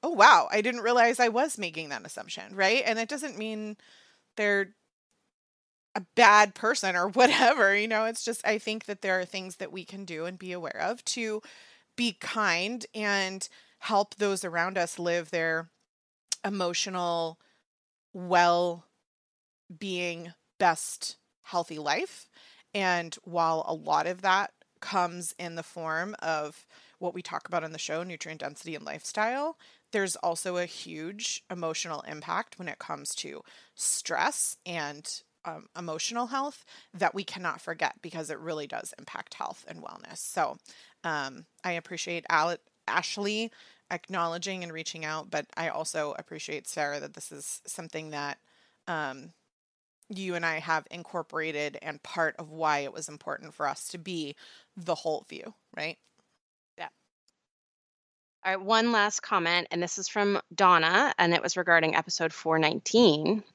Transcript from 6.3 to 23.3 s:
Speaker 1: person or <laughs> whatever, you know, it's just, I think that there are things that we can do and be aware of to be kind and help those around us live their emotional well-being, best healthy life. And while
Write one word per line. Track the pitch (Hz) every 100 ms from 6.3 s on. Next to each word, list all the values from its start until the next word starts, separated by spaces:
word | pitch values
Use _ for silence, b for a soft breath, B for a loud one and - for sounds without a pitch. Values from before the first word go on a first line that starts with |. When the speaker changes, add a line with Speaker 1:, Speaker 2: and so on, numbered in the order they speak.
| 208 214
Speaker 1:
person | - 220 277 190 180
or | 185
<laughs> | 196
whatever, | 254 269 254 277 196 202
you | 214
know, | 220 220
it's | 233
just, | - 240 214
I | 214
think | 220 214 -
that | 202
there | 196 185
are | 180
things | 196 185 -
that | 170
we | 185
can | 170 196 190
do | 160
and | 170 185
be | 185
aware | 180 165 -
of | 170 247
to | - - 226 214 B B B B B -
be | 143
kind | 190 - 220 208 170 190 240 220
and | 220 208 202 190 190 - b b b
help | - 208 208
those | - 202 190
around | 185 170 175 190
us | 170 -
live | 175 170 160
their | 175 165 160 165 _ _ _ _ _ _ - 202
emotional | 196 175 175 - 185 175 170 165 165 _ _ _ _ _ _ _
well-being, | 190 180 180 175 175 175 170 - _ _ _ _ _ _ _ _ 165 196 180 175 170 170 - _ _
best | 180 160 - - - - _ _
healthy | - 180 170 156
life. | 147 160 370 - - b b b b
And | 208 190 175 165 -
while | -